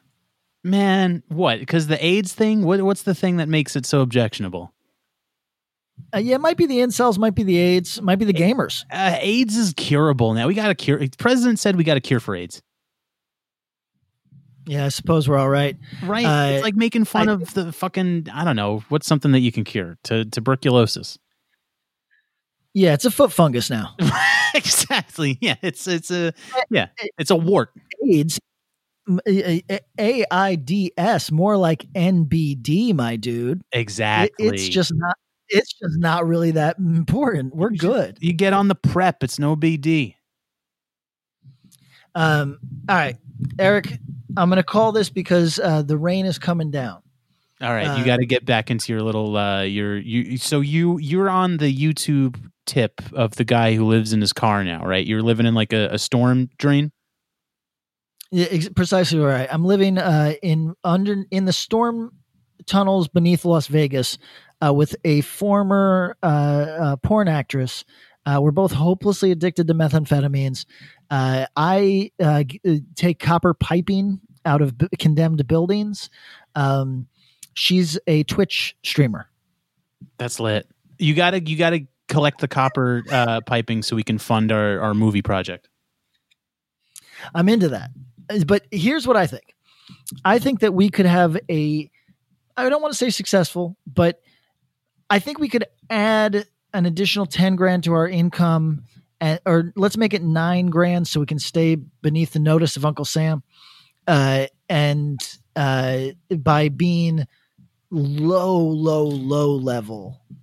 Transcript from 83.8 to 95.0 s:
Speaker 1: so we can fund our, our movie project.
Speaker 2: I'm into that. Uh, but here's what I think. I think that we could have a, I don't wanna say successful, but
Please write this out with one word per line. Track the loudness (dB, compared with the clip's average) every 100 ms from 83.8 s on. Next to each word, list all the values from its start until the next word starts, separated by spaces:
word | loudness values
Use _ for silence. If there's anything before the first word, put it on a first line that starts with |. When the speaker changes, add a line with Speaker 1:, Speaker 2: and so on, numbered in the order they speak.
Speaker 1:
so | -2 -4
we |
can | -2 -4
fund | 0 0 2
our, | 0 0 0
our | 0
movie | 2 2 0
project. | 0 -2 -4 -10 _ _ _ _ _ _ _ _ _ _ _ _ _ -20 -20 -20 -8
Speaker 2:
I'm | 0 2
into | 4 2
that. | -2 -10 -18 -20 -20 -6
Uh, | -2 2
but | 0 -2
here's | -2 0 0 2
what | 2
I | 0
think. | -4 -16 _ _ _ -20 -20 -18 -4 0
I | 2
think | 2 0
that | 2
we | 4 2
could | 4 4
have | 4 2 0 -4
a, | -2 -2 -4 -6 _ _ _ _ _ _ -4
I | 0
don't | 0
wanna | -2
say | -2 -2
successful, | -2 0 2 2 -4 -8 -10 -6
but | 0 2 0 _ _ _ _ _ _ _ _